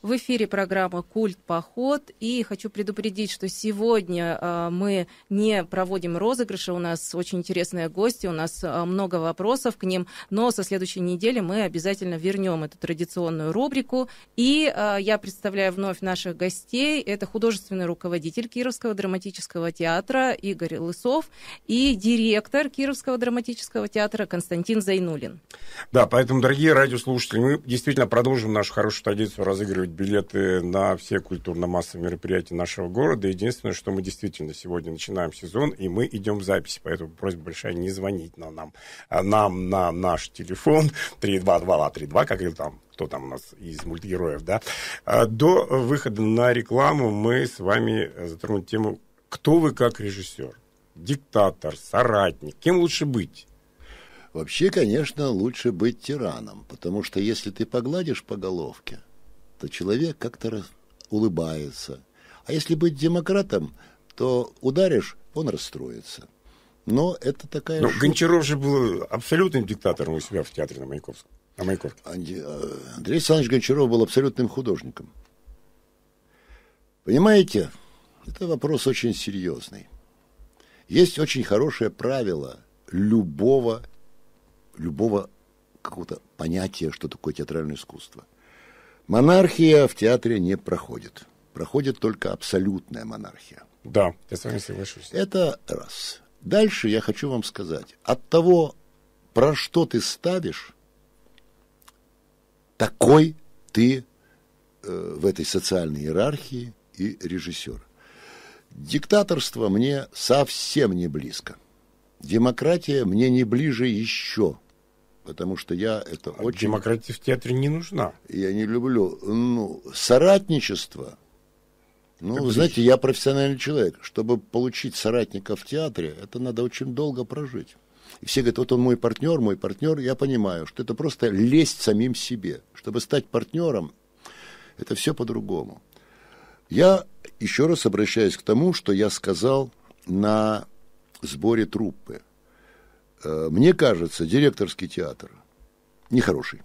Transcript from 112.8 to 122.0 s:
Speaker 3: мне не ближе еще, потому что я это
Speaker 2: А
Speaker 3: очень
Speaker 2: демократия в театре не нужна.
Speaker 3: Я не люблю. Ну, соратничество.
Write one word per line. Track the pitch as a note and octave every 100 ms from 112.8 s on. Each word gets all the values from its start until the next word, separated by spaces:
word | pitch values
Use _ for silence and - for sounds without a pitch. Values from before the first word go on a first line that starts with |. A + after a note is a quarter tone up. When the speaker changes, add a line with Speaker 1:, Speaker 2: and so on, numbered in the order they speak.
| - C#3
Speaker 3:
мне | G#2+ G2 B2+
не | B2
ближе | A#2 A#2+ D#3 A#2 B2+
еще, | G#2 A2 - - - F#2+ C2+ _ _ _ _ _ _
потому | - D#2 F2+ F#2
что | -
я | F2 A2 G#2+
это | C#2+ D#2+ -
Speaker 2:
А | E2+
Speaker 3:
очень | A2+ A#2+ G#2+
Speaker 2:
демократия | G#2+ A2 A2+ -
в | A#2
театре | - B2+ A#2+
не | B2+ C#3+
нужна. | D#3 E3+ G3 A2 - -
Speaker 3:
Я | F2 F#2+
не | G2+ G#2+
люблю. | A#2 B2+ A#2+ F#2 D#2+
Ну, | F#2+ A2+ B2 A#2+ G2+ D#2 -
соратничество. | - - B2 F3 G3 G3 D3+ - G2+ - - C2+ - _ _ _ _ _ _ _ _